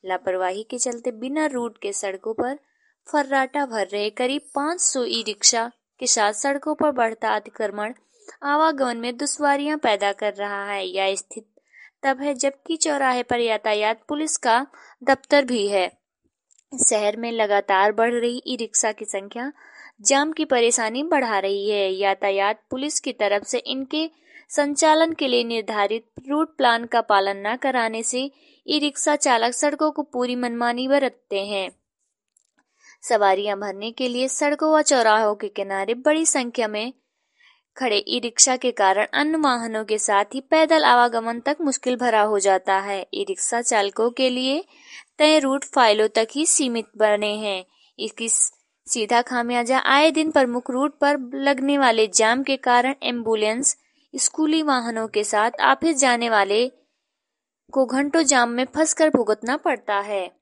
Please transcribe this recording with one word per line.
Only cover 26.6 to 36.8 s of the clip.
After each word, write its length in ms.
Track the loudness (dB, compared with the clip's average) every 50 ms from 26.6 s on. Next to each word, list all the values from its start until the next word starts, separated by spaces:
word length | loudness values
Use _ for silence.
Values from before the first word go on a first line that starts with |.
| 2 2 2 2 -2
का 160 | 0 0 0
पालन 460 | 2 4 2 4 4 0 -4 -4 -4
न 80 | -6 -6
कराने 480 | -2 -2 -2 0 0 -2 -2 -4 -6 -6
से 280 | -4 -4 -4 -6 -6 _ _ _ _ _ _ _
ई-रिक्शा 480 | -2 -2 0 0 -2 -2 -2 0 0 0
चालक 380 | 2 2 2 2 2 2 -2 0
सड़कों 380 | 0 -2 -2 0 0 -2 -2
को 120 | 0 -4 -8
पूरी 320 | _ -4 -4 -2 -2 -2
मनमानी 520 | -4 -4 -4 -4 -2 -2 -2 -2 -2 0
बरतते 520 | 2 2 2 2 0 -4 _ _ _ -4 -4
हैं। 320 | -4 -4 -4 -6 -6 -6 _ _ _ _ _ _ _ _ _ _ _ _ _ _ _ _ _ _ _ _ _ _ _ -20 -20 _ -2 0
सवारियां 500 | 2 4 4 4 4 2 0 -4 -4 -4
भरने 320 | -6 -8 -8 -8 -10 -10
के 160 | -6 -4 -4
लिए 200 | -4 -2 -2 -2
सड़कों 460 | -2 -2 -2 0 0 0 0 2 4 4
व 80 | 4
चौराहों 540 | 4 4 2 4 6 4 4 4 4 0 0
के 120 | -2 -8
किनारे 460 | -10 _ -8 -6 -4 -4 -4 -2 -4 -4
बड़ी 320 | 0 2 0 2 2 2
संख्या 420 | 0 0 -2 -4 -4 -4 -4 -4
में 260 | -2 -4 -6